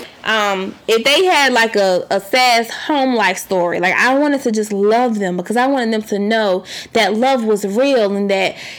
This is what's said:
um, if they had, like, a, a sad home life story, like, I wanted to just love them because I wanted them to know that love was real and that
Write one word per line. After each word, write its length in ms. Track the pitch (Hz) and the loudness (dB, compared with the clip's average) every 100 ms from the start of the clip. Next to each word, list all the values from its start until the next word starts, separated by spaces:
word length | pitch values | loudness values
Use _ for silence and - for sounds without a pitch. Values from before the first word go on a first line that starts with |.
| - - | -18 -10
um, 520 | - 220 208 190 190 - - | -2 0 0 -2 -4 -8 -2
if 160 | 226 | 0
they 200 | 254 294 | 2 2
had, 280 | 370 311 277 | 4 4 2
like, 240 | 240 226 208 | 2 2 2
a, 300 | 190 180 - | 2 0 0
a 100 | 190 | -4
sad 500 | 185 254 254 233 226 | 0 2 4 2 0
home 440 | - - 294 262 | -6 -4 0 0
life 220 | 240 190 185 | 0 0 -2
story, 440 | - 190 175 156 | -2 -2 0 0
like, 140 | 175 | 0
I 220 | - 220 269 | 2 2 2
wanted 240 | 294 277 | 2 0
to 100 | 254 | -2
just 200 | 220 208 | -2 -2
love 460 | 202 208 226 247 214 | 0 2 2 2 0
them 180 | 190 180 | -2 -4
because 200 | 175 214 | -2 0
I 100 | 262 | 0
wanted 260 | 277 233 | 0 -2
them 100 | 220 214 | -4 -4
to 100 | 202 | -4
know 460 | 202 226 208 185 - - - | 0 0 0 -2 -4 -14 -4
that 200 | - 202 | 0 0
love 300 | 214 254 269 | 2 2 2
was 220 | 220 208 208 | 0 0 0
real 500 | 202 277 262 202 202 | 0 2 2 0 0
and 140 | 202 | -2
that 260 | 190 185 - - | 0 -2 -4 -14